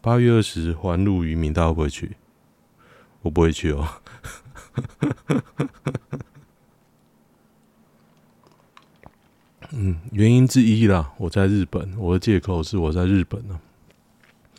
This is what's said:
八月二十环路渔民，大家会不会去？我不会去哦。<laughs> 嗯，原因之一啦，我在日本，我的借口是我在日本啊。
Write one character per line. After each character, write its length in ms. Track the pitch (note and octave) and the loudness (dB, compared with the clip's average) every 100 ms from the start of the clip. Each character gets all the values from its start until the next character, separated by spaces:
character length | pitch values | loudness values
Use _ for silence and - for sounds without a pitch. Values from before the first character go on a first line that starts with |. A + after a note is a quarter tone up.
八 180 | A#2 A#2+ | -2 2
月 140 | A#2+ | 4
二 100 | A#2 | 2
十 300 | G2+ E2+ E2 | 0 -2 -4
环 320 | D#2+ F#2+ F2 | -4 -2 0
路 180 | G2+ F#2 | 0 0
渔 120 | D#2+ | -2
民， 180 | D#2+ D#2 | -2 -2
大 100 | D#2 | 0
家 60 | E2 | 0
会 60 | |
不 60 | D#2+ | 0
会 60 | D2+ | -4
去？ 280 | - - - _ _ _ _ _ _ _ - _ _ | -6 -12 -14 _ _ _ _ _ _ _ -20 _ _
我 80 | E2+ | -4
不 100 | E2 | 2
会 120 | E2 | 2
去 200 | D#2 E2+ | 2 -4
哦。 140 | C#2+ D#2 | -4 -6
<laughs> 60 | - - - - - - - - - - - - - - G3 - - - - D3 C3 _ C3+ - _ _ _ _ _ _ _ _ _ _ _ _ _ _ _ _ _ _ _ _ _ _ _ _ _ _ _ - _ _ _ _ _ - | -10 -20 -20 -20 -20 -20 -20 -16 -12 -12 -4 -4 -4 -4 -4 -4 -8 -8 -8 -10 -10 _ -16 -16 _ _ _ _ _ _ _ _ _ _ _ _ _ _ _ _ _ _ _ _ _ _ _ _ _ _ _ -20 _ _ _ _ _ -12
嗯， 300 | C3+ F#2+ E2 - | -4 -4 -4 -4
原 200 | G2+ A2 | 2 4
因 140 | B2 B2+ | 6 6
之 160 | B2+ | 4
一 240 | A2+ A2 G#2+ | 4 4 4
啦， 260 | F#2 D2 - | 4 0 -6
我 100 | E2+ | -4
在 180 | G2+ G2 | 0 2
日 180 | G2+ | 2
本， 300 | F2+ E2+ F#2+ G2 | -2 -6 -8 -6
我 160 | F2 | 0
的 40 | F2+ | 0
借 220 | A#2 F#2 | 2 0
口 220 | F#2+ F2 | 0 -4
是 160 | D#2+ G2 | -2 -2
我 120 | D#2+ | -2
在 140 | E2+ | 0
日 180 | F2+ G2 | 2 2
本 180 | E2+ G2+ G2+ | 0 -6 -10
啊。 100 | E2+ - _ _ _ _ _ _ _ _ | -12 -14 _ _ _ _ _ _ _ _